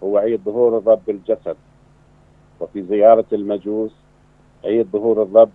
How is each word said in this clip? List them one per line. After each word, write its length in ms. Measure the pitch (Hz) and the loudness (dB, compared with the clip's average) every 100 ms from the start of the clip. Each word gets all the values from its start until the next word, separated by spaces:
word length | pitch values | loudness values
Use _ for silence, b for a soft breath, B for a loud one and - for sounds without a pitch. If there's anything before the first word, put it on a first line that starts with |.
هو 160 | 95 101 | -4 -2
عيد 220 | 110 113 | -2 -4
ظهور 340 | 98 113 120 113 | -4 0 0 0
الرب 220 | 104 110 110 | 2 0 0
بالجسد، 500 | 101 92 107 85 82 _ _ _ _ _ _ _ _ _ - | -8 -6 -6 -8 -12 _ _ _ _ _ _ _ _ _ -16
وفي 220 | 87 101 | -12 -10
زيارة 420 | 90 104 107 113 107 | -6 2 4 4 2
المجوس 640 | 104 101 101 98 107 110 _ _ _ _ _ _ _ | -6 -6 -10 -8 -8 -8 _ _ _ _ _ _ _
عيد 220 | 92 113 101 | -4 -2 -2
ظهور 300 | 104 113 107 | -4 -2 -2
الرب 280 | 98 107 113 | 2 4 4